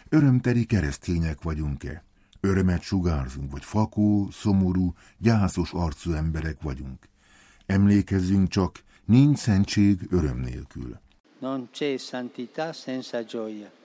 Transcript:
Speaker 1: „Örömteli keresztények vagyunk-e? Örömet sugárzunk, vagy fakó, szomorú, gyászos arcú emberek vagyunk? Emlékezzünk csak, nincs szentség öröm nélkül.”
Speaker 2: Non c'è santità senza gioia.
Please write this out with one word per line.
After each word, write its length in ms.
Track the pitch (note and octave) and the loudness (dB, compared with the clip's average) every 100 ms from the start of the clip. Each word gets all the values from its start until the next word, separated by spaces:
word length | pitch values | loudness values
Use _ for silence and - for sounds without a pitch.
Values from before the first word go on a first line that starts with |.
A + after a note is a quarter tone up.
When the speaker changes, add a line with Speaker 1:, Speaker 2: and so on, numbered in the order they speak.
| - | 0
Speaker 1:
„Örömteli 560 | D#3 C#3+ B2+ B2+ A#2+ | 4 4 4 2 0
keresztények 800 | A2+ G#2+ D2 - - E2+ E2 D#2 | 2 0 0 -4 -4 -2 0 -4
vagyunk-e? 640 | E2 D#2 D2+ C2+ - - - _ _ - | -6 -4 -4 -6 -8 -12 -18 _ _ -6
Örömet 420 | G2 F#2+ F#2 E2+ | 0 2 2 0
sugárzunk, 680 | - G2 F2 D2+ C2 C2+ C#2 | 0 0 0 0 -4 -8 -10
vagy 140 | C#2 | -10
fakó, 640 | - G#2 G#2+ - G#2 G#2 G2 | -6 -2 -2 2 2 2 0
szomorú, 600 | - G#2+ G2 F#2 F2+ F#2 - - _ | -4 0 2 2 2 0 -2 -14 _
gyászos 540 | A2 A2+ F#2 F2 E2 | 2 4 2 0 -4
arcú 400 | E2+ E2+ - E2+ | -2 -4 -4 -6
emberek 500 | D#2 D#2+ D#2 D2+ D2 | -2 -2 -4 -6 -6
vagyunk? 460 | D#2 C2+ C2+ C2 _ _ _ _ _ _ - | -8 -8 -10 -14 _ _ _ _ _ _ -2
Emlékezzünk 840 | G2 G2+ G2+ F#2+ G2 F#2 G2 F2+ | 2 6 4 2 0 2 2 2
csak, 340 | G2+ F2+ - _ _ | 2 -2 -4 _ _
nincs 340 | - A#2 C#3+ C#3 | 4 6 6 4
szentség 680 | - G2 G2+ - G2+ F#2+ F2+ | 2 2 2 4 4 2 0
öröm 280 | F2+ D2+ B1 | 0 0 -2
nélkül.” 600 | B1+ B1 - - B1+ - _ _ _ _ | -6 -8 -12 -12 -12 -14 _ _ _ _
Speaker 2:
Non 280 | C3 C3+ A#2+ | -8 -8 -10
c'è 260 | - D3 C3 | -6 -4 -4
santità 760 | - B2+ B2 - A#2+ - D#3+ | -8 -10 -10 -10 -12 -8 -8
senza 500 | D#3 - C3 B2 A#2+ | -8 -10 -10 -6 -8
gioia. 480 | A2 A#2 A2 G#2+ G2+ _ | -6 -8 -8 -10 -16 _